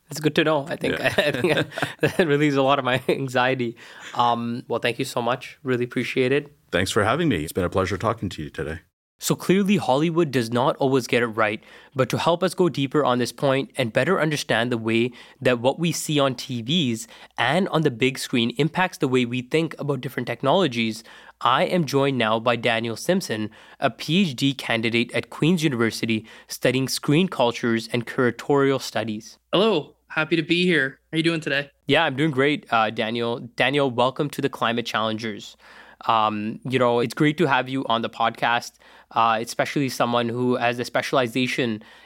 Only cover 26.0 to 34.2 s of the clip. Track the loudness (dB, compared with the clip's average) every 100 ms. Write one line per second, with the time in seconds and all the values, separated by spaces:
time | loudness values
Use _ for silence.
26 | -2 -2 -4 -18 -16 -2 0 0 -2 -4
27 | 0 2 2 2 0 0 0 -2 -2 -6
28 | -4 -2 0 0 0 2 2 0 -4 -6
29 | -6 -6 -12 -20 _ 0 2 0 -4 _
30 | -8 -4 -2 0 0 0 2 2 0 -6
31 | _ -2 0 -2 -2 -4 -6 _ 0 2
32 | 2 0 0 2 2 0 0 0 2 -2
33 | -4 -2 -4 -4 -6 -2 0 2 2 2
34 | 0 0